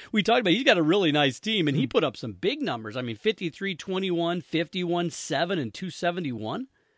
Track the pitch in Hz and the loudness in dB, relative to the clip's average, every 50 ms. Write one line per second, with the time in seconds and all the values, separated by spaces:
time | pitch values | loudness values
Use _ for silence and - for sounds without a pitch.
0 | - - - 214 180 - 233 254 233 185 170 226 269 294 220 175 160 151 180 208 | -12 -2 0 0 2 4 4 4 4 4 2 4 6 4 6 6 6 4 4 4
1 | 190 156 143 147 147 139 123 - - 214 220 208 165 147 135 151 - 120 - 247 | 4 4 4 4 4 2 2 -2 -4 -2 0 2 2 2 2 2 0 2 2 2
2 | 160 135 107 - - 120 98 90 - 196 277 311 285 185 127 117 107 107 104 127 | 2 2 -2 -4 -10 -10 -8 -2 -2 -2 -2 0 -2 -4 -4 -4 -6 -8 -6 -6
3 | 127 117 113 107 - 214 220 - 190 165 - - 196 196 185 - - - 185 185 | -6 -6 -6 -2 -2 -2 -2 -2 -4 -8 -6 -6 -6 -6 -6 -6 -6 -4 -4 -2
4 | 190 190 175 170 170 170 175 180 147 - - 160 170 160 - 185 180 170 170 175 | 0 0 0 0 0 0 -2 -2 -4 -4 -2 -2 -2 -2 -2 -4 -2 0 0 0
5 | 175 170 - - - - 156 135 170 175 190 170 135 110 - - 190 180 - - | 0 -2 -4 -6 -6 -4 -2 0 0 0 0 -2 -2 -4 -6 -8 -10 -10 -8 -2
6 | - 175 175 180 175 135 123 - 107 110 139 214 262 - _ _ _ _ _ | -2 -2 -2 -2 -4 -4 -4 -4 -6 -6 -6 -6 -8 -10 _ _ _ _ _